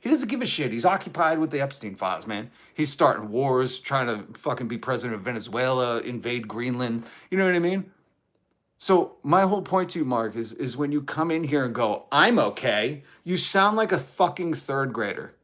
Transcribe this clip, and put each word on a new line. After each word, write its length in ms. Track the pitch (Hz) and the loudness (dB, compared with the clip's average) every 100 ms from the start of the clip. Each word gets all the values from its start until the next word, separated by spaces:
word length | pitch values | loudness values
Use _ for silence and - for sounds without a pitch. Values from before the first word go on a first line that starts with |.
He 80 | - | 2
doesn't 200 | 285 247 | 0 2
give 140 | 247 | -2
a 40 | 233 | -2
shit. 260 | - 135 | -2 -2
He's 120 | 113 | 2
occupied 540 | 170 185 185 160 160 160 | 2 2 -4 0 0 2
with 120 | 156 | 0
the 100 | 143 | 0
Epstein 340 | 139 139 107 | -4 -4 -12
files, 320 | 95 95 87 95 | -6 -4 -4 -6
man. 240 | 104 123 _ - | -8 -8 _ -20
He's 160 | - 151 | -4 -4
starting 400 | - 151 110 107 | 2 2 2 -2
wars, 480 | 107 135 127 127 131 | -2 2 2 0 -4
trying 280 | - 139 123 | -4 -2 0
to 320 | 110 95 - | -4 -8 -8
fucking 300 | - 127 120 | -4 -4 -4
be 100 | 117 | -6
president 360 | - 123 120 | -4 -4 -2
of 80 | 110 | -6
Venezuela, 760 | 95 117 104 113 127 127 123 117 | -6 -6 -6 -2 0 2 2 0
invade 480 | - 123 120 120 107 | -4 -6 -4 -4 -6
Greenland. 560 | 107 123 123 123 117 113 - - | -6 -4 -2 -2 -2 -6 -18 -4
You 80 | 185 | 0
know 80 | 190 | 2
what 80 | |
I 60 | 180 | 4
mean? 300 | 170 190 185 _ _ _ _ _ _ _ _ _ | 2 0 -4 _ _ _ _ _ _ _ _ _
So 380 | - 185 - - | 4 4 4 -4
my 200 | 143 170 | 2 4
whole 200 | 190 202 | 6 2
point 280 | 175 190 180 | 2 0 0
to 100 | 170 | -2
you, 40 | |
Mark, 300 | 143 123 113 | 0 0 0
is, 180 | 107 113 | -4 -8
is 220 | 110 135 123 | -6 -6 -2
when 140 | 143 | -2
you 120 | 147 | -2
come 280 | 139 - 160 | -4 -4 0
in 140 | 160 | 0
here 200 | 160 147 | 0 0
and 80 | 127 | 0
go, 340 | 117 117 101 - | 0 0 0 0
I'm 280 | 139 147 120 | 4 6 6
okay, 640 | 110 - 131 104 113 147 - - | 2 0 0 0 0 -4 -14 -20
you 140 | - 180 | -4 -2
sound 400 | - 196 196 214 | 0 4 4 4
like 160 | 220 | 2
a 60 | 185 | 0
fucking 560 | 139 - 175 139 175 | -2 0 0 0 -4
third 380 | 156 - 139 135 | -4 -2 -2 -2
grader. 440 | 117 104 90 67 - | -2 -4 -6 -10 -16